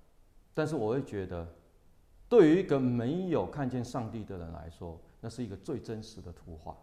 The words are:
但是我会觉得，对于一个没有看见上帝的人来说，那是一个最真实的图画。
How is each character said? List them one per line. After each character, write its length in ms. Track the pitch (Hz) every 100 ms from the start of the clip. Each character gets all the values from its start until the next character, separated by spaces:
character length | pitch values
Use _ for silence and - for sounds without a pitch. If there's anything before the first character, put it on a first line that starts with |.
| - - - - -
但 140 | - 156
是 80 |
我 180 | 156 107
会 120 | 131
觉 200 | 135 104 92
得， 180 | 87 85 - - - - - - - -
对 220 | 240 160
于 80 | 170
一 60 |
个 160 | 185 143
没 480 | 127 120 117 165 185
有 180 | 143 90
看 240 | - 131
见 140 | 127
上 260 | 117 131 113
帝 140 | 113
的 120 | 101 95
人 160 | 82
来 160 | 80 78
说， 320 | - 87 80 - -
那 100 | 117
是 140 | 120
一 20 | 117
个 100 | 95
最 200 | - 123
真 240 | - 110
实 180 | 107 -
的 120 | 87
图 240 | 85 - 80
画。 200 | 85 78